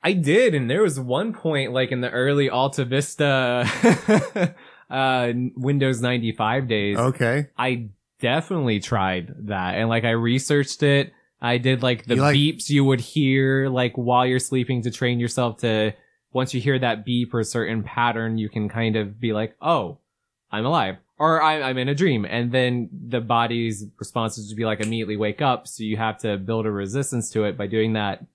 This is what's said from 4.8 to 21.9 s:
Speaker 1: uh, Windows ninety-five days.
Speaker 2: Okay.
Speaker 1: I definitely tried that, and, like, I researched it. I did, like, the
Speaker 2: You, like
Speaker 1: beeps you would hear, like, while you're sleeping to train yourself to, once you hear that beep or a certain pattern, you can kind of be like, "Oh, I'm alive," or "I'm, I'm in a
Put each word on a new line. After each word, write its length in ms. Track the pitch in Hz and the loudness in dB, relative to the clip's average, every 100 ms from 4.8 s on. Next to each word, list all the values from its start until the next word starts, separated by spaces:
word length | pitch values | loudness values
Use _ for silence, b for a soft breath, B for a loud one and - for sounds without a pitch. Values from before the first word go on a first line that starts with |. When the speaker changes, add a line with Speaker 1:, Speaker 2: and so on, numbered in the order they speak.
| B | B
Speaker 1:
uh, 420 | 131 131 131 120 120 127 - | -2 2 2 0 0 -4 -4
Windows 440 | 127 143 135 120 | 0 2 2 2
ninety-five 680 | 123 123 113 107 110 127 131 | 0 0 -2 0 0 0 0
days. 280 | 110 101 101 | 0 0 2
Speaker 2:
Okay. 500 | 123 131 120 135 147 - | 0 2 0 0 -4 -4
Speaker 1:
I 320 | 127 123 110 - _ _ | -2 -2 -6 -14 _ _
definitely 600 | 123 139 165 180 127 107 | 0 0 0 -2 0 0
tried 520 | - 110 95 92 85 - 104 | 0 0 0 -2 -6 -12 -6
that, 300 | 98 92 90 | -4 -2 -2
and, 120 | 113 | 0
like, 160 | 117 | 0
I 60 | 117 | 0
researched 720 | 113 117 127 - 147 135 - | 0 2 0 2 0 0 0
it. 300 | 147 139 139 b b _ | 2 2 0 b b _
I 180 | 120 123 | -2 0
did, 240 | 123 131 | 2 2
like, 220 | 127 120 | 2 -2
the 120 | - 120 | 0 2
Speaker 2:
You, 40 | |
like 160 | 139 143 | 4 4
Speaker 1:
beeps 320 | 147 - - | 2 0 0
you 160 | 143 | 2
would 160 | 139 131 | 4 2
hear, 680 | 113 - 135 135 135 135 135 | 0 0 2 4 2 2 0
like, 260 | 127 123 | 0 -2
while 320 | 123 120 123 127 | -2 0 2 4
you're 120 | 127 | 0
sleeping 420 | - 131 120 127 | 0 -2 0 0
to 80 | 120 | -2
train 300 | 110 127 120 | -2 -2 0
yourself 380 | 120 - 123 110 | -2 0 -2 0
to, 340 | 120 110 107 104 b b _ | 0 2 0 -4 b b _
once 200 | 131 131 | -4 -2
you 80 | 127 | -2
hear 180 | 117 131 | 0 0
that 260 | 123 110 | 0 -2
beep 280 | 107 120 120 | -2 -2 0
or 80 | 120 | -2
a 40 | |
certain 380 | 110 120 104 113 | -2 -2 -2 -4
pattern, 540 | 101 - 123 113 113 113 | -4 0 0 0 -2 -2
you 100 | 107 | -2
can 200 | 110 104 | -4 -4
kind 280 | 113 113 110 | -2 0 0
of 240 | 104 107 | -2 -4
be 120 | 117 | -4
like, 240 | 107 110 _ | -2 -4 _
"Oh, 360 | 156 165 92 143 _ _ _ _ _ | -2 -2 -2 -10 _ _ _ _ _
I'm 140 | 104 117 | -4 0
alive," 300 | 165 98 95 _ _ | 0 0 -4 _ _
or 240 | 156 160 | 2 4
"I'm, 200 | 156 156 | 2 2
I'm 160 | 135 127 | -2 -2
in 100 | |
a 60 | 127 | -2